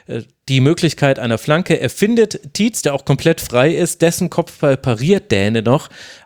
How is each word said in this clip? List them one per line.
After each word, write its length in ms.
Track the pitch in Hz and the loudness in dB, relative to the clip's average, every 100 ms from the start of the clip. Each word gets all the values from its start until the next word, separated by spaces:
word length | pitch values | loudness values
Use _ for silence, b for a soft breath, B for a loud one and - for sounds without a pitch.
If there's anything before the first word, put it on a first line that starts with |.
| - | -12
äh, 160 | 120 107 _ - | -12 -12 _ -2
die 120 | 131 | 2
Möglichkeit 600 | 131 170 165 - 143 135 | 2 2 -2 0 0 0
einer 180 | 117 113 | -2 -4
Flanke. 400 | - 151 185 196 | 0 -2 0 -2
Er 100 | 131 | -2
findet 680 | - 208 233 214 - 147 | -2 0 2 0 -2 -12
Tietz, 280 | - 226 - | -4 -2 -2
der 120 | 151 | -4
auch 100 | 139 | -4
komplett 360 | - 139 165 165 | 0 0 2 0
frei 320 | - 120 143 | 0 2 2
ist. 280 | 165 175 - | 2 -2 0
Dessen 260 | 165 170 175 | 0 0 -4
Kopfball 480 | - 165 - 147 135 | -4 -6 -2 0 0
pariert 540 | 135 110 143 196 - | -2 -2 0 0 2
Däne 320 | 98 101 113 | 0 2 0
noch, 260 | 107 139 - B B B | 0 0 -2 B B B